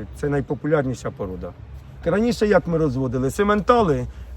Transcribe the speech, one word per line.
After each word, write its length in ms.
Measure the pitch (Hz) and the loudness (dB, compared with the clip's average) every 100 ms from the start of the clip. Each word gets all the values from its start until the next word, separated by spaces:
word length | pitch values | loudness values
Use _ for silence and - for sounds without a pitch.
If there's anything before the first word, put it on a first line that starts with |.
| 104 - | -8 -6
це 120 | 147 | -2
найпопулярніша 840 | 143 127 139 147 156 131 120 117 | -2 -2 -4 0 0 0 -4 -8
порода. 400 | - 101 92 90 - - - - - | -8 -8 -8 -10 -12 -16 -16 -16 -6
Раніше 420 | 170 185 233 - 214 | 0 2 2 2 4
як 200 | 190 175 | 4 4
ми 120 | 165 | 0
розводили? 520 | 156 127 131 127 131 | 2 0 -2 0 -2
Сементали, 760 | 127 202 208 - 247 202 131 123 - - | 2 2 2 4 4 4 2 -2 -10 -14